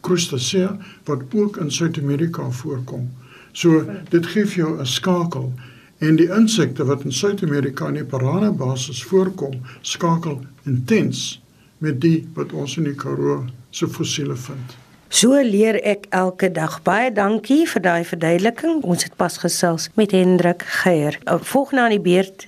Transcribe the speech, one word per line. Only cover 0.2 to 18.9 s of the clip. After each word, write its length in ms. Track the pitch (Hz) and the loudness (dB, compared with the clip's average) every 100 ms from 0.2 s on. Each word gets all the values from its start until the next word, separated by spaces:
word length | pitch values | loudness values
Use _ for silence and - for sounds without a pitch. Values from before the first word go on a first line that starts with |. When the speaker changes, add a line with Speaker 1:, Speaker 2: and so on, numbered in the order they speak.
| - 135 - 190 185 - - - | 0 -4 -2 -2 -2 -4 -14 -18
Speaker 1:
wat 160 | - 135 127 | -6 -6 -2
ook 220 | 214 208 202 | 0 0 -2
in 140 | 160 | -6
Suid-Amerika 800 | 127 165 - 139 143 165 170 131 | -2 0 0 0 0 -2 -2 -6
voorkom. 600 | 123 156 135 123 - 123 - - - - | -6 -6 -8 -8 -8 -8 -10 -20 -20 -20
So 320 | - 170 160 151 - - | 0 4 4 2 -10 0
dit 160 | 170 170 | 0 2
gee 200 | 214 202 | 0 0
vir 100 | 180 | 0
jou 160 | 156 135 | -2 -2
'n 60 | 135 | -4
skakel. 640 | - 190 180 175 135 127 127 - - - _ | -2 0 0 0 -4 -6 -8 -14 -20 -20 _
En 180 | 156 156 | 2 4
die 120 | 170 | 4
insekte 500 | 196 220 220 139 - | 6 4 4 0 0
wat 200 | 131 135 | 0 0
in 80 | 139 | -2
Suid-Amerika 760 | 127 202 202 170 143 139 135 156 | -2 0 0 0 0 -2 -4 -6
in 60 | |
die 100 | 143 | -6
Parana 460 | 135 135 127 170 214 | -4 -2 0 2 2
Basis 500 | 156 131 131 139 131 | 0 -2 -4 -6 -10
voorkom, 560 | - 190 185 - 139 131 - - | 0 2 2 -2 -6 -8 -12 -14
skakel 600 | - - 170 165 165 139 - - | -10 -4 0 0 -2 -8 -12 -14
intens 800 | - 127 - 220 139 127 - - _ _ _ _ | -4 -2 2 2 2 -2 -8 -12 _ _ _ _
met 220 | 156 131 | -4 0
die 280 | 165 160 - | 2 2 -2
wat 180 | - 143 | -8 -8
ons 240 | - 139 143 | -6 -8 -4
in 80 | |
die 100 | 151 | -4
Karoo 500 | 139 139 139 143 143 123 - - | -4 -6 -4 -2 -2 -6 -12 -16
se 180 | - 165 | -6 -6
fossiele 480 | - 160 - 143 135 | -4 -6 -4 -6 -8
vind. 400 | - 139 127 - _ - _ | -10 -12 -14 -18 _ -20 _
Speaker 2:
So 220 | - 226 277 | 4 6 6
leer 400 | 254 196 220 208 | 4 4 2 2
ek 240 | - 202 - | 0 -2 0
elke 420 | 185 185 185 185 | 0 0 0 -2
dag. 300 | 165 156 - | 0 -4 -2
Baie 300 | - 190 254 | 0 2 0
dankie 540 | 214 196 214 208 277 330 | 0 0 0 2 2 2
vir 120 | - | 2
daai 220 | 180 170 | 0 0
verduideliking. 800 | 170 175 160 170 202 233 320 330 | -2 -2 2 2 2 0 -2 0
Ons 200 | 214 | 0